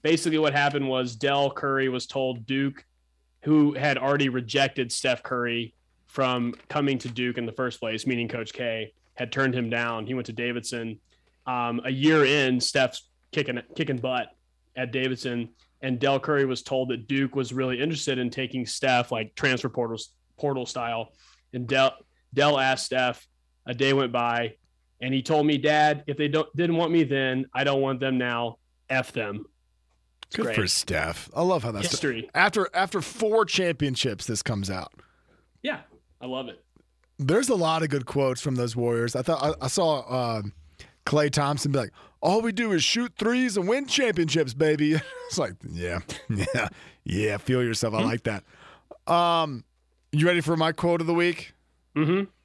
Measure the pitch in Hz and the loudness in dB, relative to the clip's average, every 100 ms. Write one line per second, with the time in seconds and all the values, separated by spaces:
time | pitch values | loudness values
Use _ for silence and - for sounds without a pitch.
0 | 156 160 165 156 151 139 143 143 135 131 | 4 2 2 2 2 4 2 2 -2 -2
1 | 123 113 143 139 139 - 143 135 131 127 | -2 -2 0 2 2 0 -2 0 0 -2
2 | - 135 131 123 110 135 139 135 - _ | -4 -4 -2 -4 -4 -2 -2 -4 -20 _
3 | _ _ _ _ - 151 147 139 147 135 | _ _ _ _ 4 6 6 4 0 2
4 | 131 143 139 127 117 139 135 - 123 - | 2 2 2 0 0 2 2 0 -4 -2
5 | - 156 - 127 120 117 110 _ _ _ | 0 0 -2 -4 -2 -2 -6 _ _ _
6 | _ - 131 123 120 - - 151 143 131 | _ -2 0 2 -2 -4 -6 -2 0 0
7 | 127 117 123 120 117 113 127 - 113 110 | -4 -4 -4 -2 -6 -4 -6 -4 -6 -4
8 | 131 120 117 120 110 - 120 113 107 _ | -2 -2 -2 -6 -8 -6 -6 -4 -8 _
9 | _ - 120 135 135 127 117 117 120 113 | _ -10 -6 0 0 2 -2 -2 -2 -4
10 | 107 131 120 113 120 120 113 123 113 107 | -6 -6 -6 -6 -4 -4 -6 -8 -8 -10
11 | _ _ _ _ - 123 120 117 127 131 | _ _ _ _ -6 -2 -2 -2 -4 0
12 | 151 156 135 147 131 127 - 143 127 - | 4 6 6 4 4 2 2 2 2 0
13 | - _ _ - 131 123 - - 156 127 | -18 _ _ -4 -2 -4 -8 -6 -2 -2
14 | 123 123 113 _ _ _ _ - 127 127 | -2 -2 -4 _ _ _ _ -8 -4 -2
15 | 131 127 131 120 113 _ _ _ 131 123 | -2 -2 -4 -4 -6 _ _ _ -4 0
16 | 139 135 143 147 135 127 - 135 127 123 | 2 2 2 2 2 -2 -2 -2 -2 -4
17 | 110 139 135 135 120 123 127 123 151 156 | -2 0 0 -2 -4 -2 -2 0 -2 -2
18 | - 127 123 120 127 127 117 - 139 123 | -2 -2 -2 -4 -6 -4 -6 -2 2 2
19 | 120 117 110 - 139 127 131 - 117 113 | 2 -4 -6 -2 0 0 -2 -4 -4 -6
20 | - _ _ _ 147 135 120 127 117 117 | -12 _ _ _ -4 -2 -6 -6 -4 -4
21 | 110 _ _ _ _ 127 120 135 135 - | -6 _ _ _ _ -10 0 4 4 2
22 | - _ _ 135 143 143 135 131 - 131 | -20 _ _ 2 4 4 2 0 -2 0
23 | 127 117 - _ _ _ - 120 135 135 | 0 -2 -14 _ _ _ -10 0 4 4
24 | 131 120 120 117 117 - _ _ _ _ | 2 0 0 0 -2 -6 _ _ _ _
25 | 127 135 123 156 151 143 143 151 151 147 | -2 -2 2 2 4 2 4 4 4 2
26 | 147 143 151 156 156 143 170 165 170 165 | -4 -2 0 0 -2 -2 0 2 2 4
27 | 143 139 131 127 131 127 139 139 135 131 | 4 2 0 -2 -4 -2 2 2 2 0
28 | 135 127 123 117 117 113 _ _ _ 131 | 0 0 0 0 -2 -6 _ _ _ -2
29 | 127 117 107 104 - _ _ _ _ _ | -2 -6 -6 -8 -12 _ _ _ _ _
30 | _ _ - - - 110 95 - - 87 | _ _ -12 -6 -2 0 0 0 0 -2
31 | 80 85 - - 180 185 117 107 101 - | -2 -6 -8 -2 0 0 -2 -4 -4 -2
32 | 147 117 - - 196 214 180 170 190 202 | -2 -4 -6 2 2 2 0 0 0 -2
33 | 151 - 214 220 190 - 180 147 143 127 | -6 -4 2 2 2 2 0 0 -2 0
34 | 131 101 - 110 - 107 98 92 - - | -2 -4 -4 -4 -2 -4 -4 -6 -10 -16
35 | - _ _ _ _ _ 269 285 - - | -20 _ _ _ _ _ -8 -8 -12 -20
36 | _ _ 127 127 123 - _ _ _ _ | _ _ -10 -8 -8 -14 _ _ _ _
37 | _ _ 135 180 175 214 160 160 160 143 | _ _ 0 2 2 0 2 0 0 -2
38 | 123 143 135 127 143 127 120 117 120 117 | -2 0 0 0 -2 -2 -2 -2 0 0
39 | 117 120 127 156 143 156 131 - 170 147 | -2 -2 -2 0 0 0 -2 2 2 2
40 | 117 127 120 113 104 - - _ - _ | -2 -2 -2 -2 -6 -12 -20 _ -20 _
41 | - 147 147 143 143 147 147 135 - - | 0 2 2 2 0 0 0 -2 -4 -10
42 | - _ 160 202 226 202 233 180 147 233 | -20 _ 2 2 2 -2 0 2 2 0
43 | 240 - 214 247 254 202 180 254 277 277 | -2 0 2 2 2 0 2 0 2 0
44 | 247 175 165 147 139 120 156 151 151 156 | 2 2 2 2 0 2 2 4 4 2
45 | - - - - 147 95 - 82 87 87 | 0 -12 -6 -2 -2 -4 -10 -6 -4 -4
46 | - - - 104 226 523 107 - - - | -6 -14 -6 -2 0 0 -2 -6 -20 -16
47 | - 92 107 101 - 127 123 113 117 110 | -6 0 0 -2 0 0 2 0 -2 0
48 | 110 120 - 104 - - - - _ - | 0 0 -4 -6 -10 -20 -20 -20 _ -16
49 | - 170 175 165 156 127 - _ _ _ | 0 2 4 2 0 -4 -12 _ _ _
50 | _ 147 165 175 151 165 160 160 170 170 | _ 2 4 4 2 0 0 0 0 2
51 | 165 170 175 165 - _ _ _ _ 147 | 2 2 2 0 -10 _ _ _ _ 0
52 | 151 185 202 _ | 2 2 -2 _